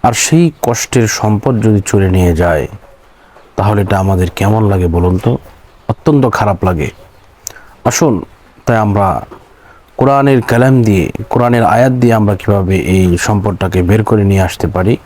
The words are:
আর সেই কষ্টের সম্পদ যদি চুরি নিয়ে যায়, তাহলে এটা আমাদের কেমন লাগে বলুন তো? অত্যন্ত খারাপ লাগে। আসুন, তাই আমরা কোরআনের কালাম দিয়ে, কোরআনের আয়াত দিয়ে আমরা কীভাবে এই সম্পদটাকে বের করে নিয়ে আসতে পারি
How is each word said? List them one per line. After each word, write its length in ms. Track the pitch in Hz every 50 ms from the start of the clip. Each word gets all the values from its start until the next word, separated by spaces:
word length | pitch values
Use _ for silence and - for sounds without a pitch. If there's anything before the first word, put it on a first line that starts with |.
আর 100 | - 123
সেই 400 | 117 - - - - 165 175 165 147 -
কষ্টের 440 | - 117 117 - - - - 127 113
সম্পদ 560 | 107 - - - 107 107 101 - 143 127 110
যদি 180 | 104 110 107 101 98
চুরি 240 | - - 104 98 95
নিয়ে 220 | 90 92 90 87
যায়, 360 | 85 78 87 87 82 76 64 - - - - - - _ _ - - _ _ _ _ - - - _
তাহলে 260 | - 98 101 107 104
এটা 160 | 98 92 101 95
আমাদের 320 | 92 95 95 92 92 87 -
কেমন 280 | - 95 101 107 110 110
লাগে 220 | 101 98 92 90
বলুন 320 | 87 82 85 87 90 92 92
তো? 200 | - 123 123 139 - - - - _ - _ - _ -
অত্যন্ত 380 | 120 - - 165 147 143 131 120
খারাপ 320 | - - 107 104 98 90 -
লাগে। 260 | 92 90 78 76 - - - - - _ - _ - - _ _ - - - - - - - _
আসুন, 380 | 123 - - 170 151 113 87 - - - _ - - _ - _
তাই 120 | - 120 113
আমরা 480 | 107 104 98 104 98 95 87 57 - - - - - _ - _ - - - - _ _ _
কোরআনের 460 | - 127 131 139 139 139 139 135 123
কালাম 400 | 110 - 120 117 123 131 135 127
দিয়ে, 280 | 117 110 104 92 80 - - - 110 -
কোরআনের 340 | - 123 120 120 120 120 113
আয়াত 280 | - 107 113 127 131
দিয়ে 220 | 127 127 123 120 113
আমরা 220 | 110 107 101 98
কীভাবে 400 | 92 - - 101 98 95 90 95
এই 420 | 92 - - 92 95 92 90 85 87
সম্পদটাকে 640 | - - 107 101 95 104 92 - 98 92 85 92
বের 220 | 90 87 104 110 107
করে 200 | - 113 107 101
নিয়ে 180 | 98 98 98
আসতে 240 | 95 87 - - -
পারি 300 | 85 - 90 92 101 117 - -